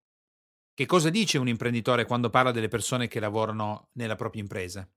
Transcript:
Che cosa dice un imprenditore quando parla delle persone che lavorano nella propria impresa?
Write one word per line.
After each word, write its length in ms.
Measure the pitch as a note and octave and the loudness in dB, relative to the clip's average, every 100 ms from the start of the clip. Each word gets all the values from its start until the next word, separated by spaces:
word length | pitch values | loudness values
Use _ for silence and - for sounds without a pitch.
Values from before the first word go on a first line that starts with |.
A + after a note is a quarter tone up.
| _ _ _ _ _ _ _ | _ _ _ _ _ _ _
Che 140 | - C3+ | -6 2
cosa 240 | F3+ D#3+ | 4 4
dice 260 | F3+ G3+ D3+ | 2 2 2
un 120 | B2+ | 0
imprenditore 580 | A2+ A#2+ A#2+ A2 B2 A2+ | 0 0 0 2 2 2
quando 240 | B2 A#2+ | 0 2
parla 200 | B2+ B2+ | 4 4
delle 180 | A#2 A2 | 2 0
persone 400 | A#2 - B2+ A#2 | -2 -2 -2 -2
che 120 | - | -2
lavorano 720 | G#2 G#2+ A2 G#2+ G#2+ G#2+ - | -4 -2 -2 -2 -4 -6 -12
nella 240 | - A2+ G#2+ | -8 -6 -4
propria 240 | A2 A2 | -6 -8
impresa? 500 | G2+ G#2 F#2 F#2 F#2 | -8 -8 -8 -10 -14